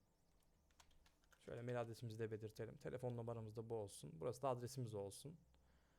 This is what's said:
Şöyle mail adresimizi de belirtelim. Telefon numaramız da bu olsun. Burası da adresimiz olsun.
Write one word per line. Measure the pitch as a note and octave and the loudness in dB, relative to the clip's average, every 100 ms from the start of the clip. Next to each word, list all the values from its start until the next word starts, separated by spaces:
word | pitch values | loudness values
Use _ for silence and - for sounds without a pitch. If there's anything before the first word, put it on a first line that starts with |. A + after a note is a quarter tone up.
| _ _ - - - - - - - - - - - - - | _ _ -20 -20 -20 -20 -20 -20 -20 -20 -20 -20 -20 -12 -4
Şöyle | B2+ | -2
mail | A#2+ B2 | 2 4
adresimizi | A#2 A2 A#2 A2 | 2 0 -2 2
de | A2+ | 2
belirtelim. | A2 G#2+ - A2+ - | 2 -2 -2 -4 -4
Telefon | D#3 C#3 B2+ A#2+ | -2 0 0 0
numaramız | A#2 A2+ A2 A2 | 0 0 -2 -2
da | A2+ | 0
bu | A#2 | 0
olsun. | G2+ - D3+ | 0 -4 -8
Burası | D#3+ D3+ - | 0 0 4
da | C3+ | 4
adresimiz | B2 A#2+ C3+ A#2+ | 4 2 0 0
olsun. | G#2 G2 - C#3 E3 - - - - - | 0 -2 -4 -8 -12 -16 -20 -20 -20 -20